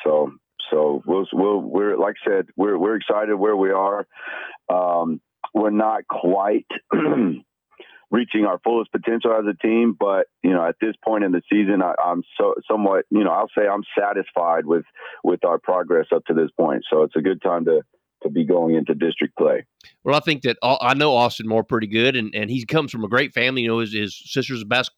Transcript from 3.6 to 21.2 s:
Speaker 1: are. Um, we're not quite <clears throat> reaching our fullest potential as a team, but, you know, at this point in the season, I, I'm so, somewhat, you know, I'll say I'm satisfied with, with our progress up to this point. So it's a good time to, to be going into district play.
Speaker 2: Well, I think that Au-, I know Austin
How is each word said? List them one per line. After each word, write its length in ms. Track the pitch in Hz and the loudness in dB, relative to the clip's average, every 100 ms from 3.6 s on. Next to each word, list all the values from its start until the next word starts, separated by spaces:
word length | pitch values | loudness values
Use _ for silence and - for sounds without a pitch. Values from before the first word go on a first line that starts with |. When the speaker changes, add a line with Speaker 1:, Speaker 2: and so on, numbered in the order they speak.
| 95 | 2
Speaker 1:
are. 360 | 95 98 104 - - - - - - - | 2 0 -2 -6 -14 -14 -14 -14 -14 -4
Um, 500 | 90 90 87 82 80 - _ - | 0 2 0 -2 -4 -10 _ -6
we're 160 | 107 107 | -2 0
not 380 | 107 110 107 - | 2 0 -2 -4
quite 580 | - 87 98 101 107 - - - | -2 0 2 2 0 -2 -12 -4
<clears throat> 40 | - - 151 90 - - _ _ - - - _ | -2 0 0 0 -2 -10 _ _ -20 -20 -20 _
reaching 360 | 110 120 110 104 | -2 0 0 0
our 140 | 90 | 0
fullest 280 | 117 117 107 | 0 0 -2
potential 420 | 98 113 113 117 | -4 -2 0 0
as 120 | 110 104 | 0 0
a 80 | 95 113 | -2 0
team, 300 | 113 117 101 | 2 2 2
but, 280 | 101 95 87 _ | 0 0 -2 _
you 80 | 90 | 0
know, 140 | 90 82 | 2 0
at 100 | - | -2
this 140 | 110 104 | -4 -4
point 200 | - 107 | -2 0
in 100 | 98 | 0
the 80 | 87 - | -2 0
season, 300 | 104 98 101 | 0 2 2
I, 120 | 90 80 | 0 0
I'm 200 | 87 87 - - | 0 -2 -6 -2
so, 180 | 101 - - | 0 0 -2
somewhat, 360 | 107 101 95 - | 0 2 0 2
you 140 | 104 | 0
know, 80 | 95 | 2
I'll 180 | 85 110 - | 0 -2 0
say 100 | 104 | 0
I'm 160 | 101 - - | 0 -4 -2
satisfied 680 | 101 101 92 - 85 82 78 | 0 -2 -4 -2 0 0 0
with, 200 | 82 - - - - | -2 -2 -14 -20 -6
with 220 | - 90 90 | -2 0 0
our 120 | 82 | 0
progress 500 | - 92 85 85 80 82 | 0 -2 2 0 2 -2
up 100 | - | 0
to 80 | |
this 160 | 80 76 - | 0 0 0
point. 280 | 80 76 - | -2 -2 0
So 140 | 78 | 2
it's 120 | 78 80 | 2 0
a 60 | |
good 200 | 82 87 | -2 -2
time 240 | 95 87 82 | -2 0 2
to, 160 | 80 - _ _ _ | 0 0 _ _ _
to 60 | 82 | -4
be 160 | 71 104 | -2 0
going 300 | 90 82 80 | 2 2 0
into 180 | 76 | 0
district 420 | 76 82 - 76 - | -2 -2 -2 -6 0
play. 300 | 78 - - _ - _ | 0 0 -4 _ -20 _
Speaker 2:
Well, 100 | - | -2
I 60 | 147 | 0
think 240 | 170 143 | 0 -2
that 140 | 123 117 | -2 0
Au-, 160 | 120 117 | 0 2
I 140 | 120 | 2
know 220 | 135 151 | 2 4
Austin 320 | 123 | 4